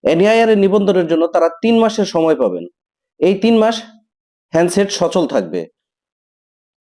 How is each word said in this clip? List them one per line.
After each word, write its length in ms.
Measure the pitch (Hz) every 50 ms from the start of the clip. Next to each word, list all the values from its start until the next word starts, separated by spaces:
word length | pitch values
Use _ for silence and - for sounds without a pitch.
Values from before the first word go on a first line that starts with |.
| - 170
এনইআইআর 400 | 156 170 185 208 220 226 226 226
এর 100 | 220 202
নিবন্ধনের 480 | 196 190 180 214 202 190 190 185 175
জন্য 200 | 160 165 165 165
তারা 220 | 165 - 180 165 170 165 - -
তিন 160 | 226 233 226
মাসের 260 | 226 226 220 220 202
সময় 320 | - - 170 160 160 156
পাবেন। 280 | 131 127 104 90 87 85 87 _ _ _ _ _ _ _ _ _ _
এই 160 | - 175 202
তিন 240 | 196 202 226 233 220
মাস 240 | 220 220 226 220 - - - _ _ _ _ _ _ _ _ _ _ _ -
হ্যান্ডসেট 380 | 160 170 175 175 196 202 196
সচল 360 | - - 180 165 - 190 165
থাকবে। 400 | 127 143 123 95 82 78 90 82 - _ _ _ _ _ _ _ _ _ _ _ _ _ _ _ _ _ _ _ _ _ _